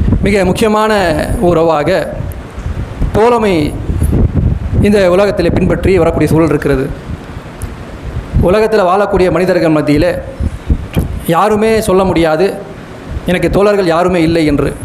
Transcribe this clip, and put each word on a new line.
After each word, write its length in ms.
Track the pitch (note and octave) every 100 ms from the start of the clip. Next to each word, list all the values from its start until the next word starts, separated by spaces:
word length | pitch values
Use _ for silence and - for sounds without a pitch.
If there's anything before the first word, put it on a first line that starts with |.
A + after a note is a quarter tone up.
| - - G3
மிக 200 | G3+ F#3
முக்கியமான 460 | F3+ A3 G#3+ A3 G#3 F3 G3+ - - G#3+
உறவாக 500 | E3 E3+ D#3 D3 F3+ - - - - - - - - - - - G3+
தோழமை 360 | A#3 A#3+ G#3+ F3 C#3 - - - - - - - - - - - G3+
இந்த 140 | G#3 F3+ F3+
உலகத்தில் 400 | G3+ G3 E3+ D#3+
பின்பற்றி 360 | E3+ E3+ F3 F#3+
வரக்கூடிய 260 | E3 D#3+ D3+
சூழல் 200 | D#3 E3
இருக்கிறது. 340 | D3+ D3 C3+ C3+ - - - - - - - - - - - - - - C3+ E3+
உலகத்தில் 380 | G#3 G#3+ G#3+ F3+
வாழக்கூடிய 400 | F#3+ G3+ F#3+ F3+ E3
மனிதர்கள் 420 | F#3 E3+ E3 D#3
மத்தியில் 320 | C#3+ D3 F3 - - - - - - - - - - - - E3
யாருமே 360 | G#3 G#3+ A3 A3 -
சொல்ல 140 | F#3 F#3+
முடியாது, 360 | E3 E3 D#3 A#3+ - - - - - - - -
"எனக்கு 200 | F3+ E3 F3+
தோழர்கள் 340 | G#3 G3+ F3+
யாருமே 280 | D#3+ F3+ F3+ E3
இல்லை" 160 | E3 D3+
என்று, 180 | C#3+ - -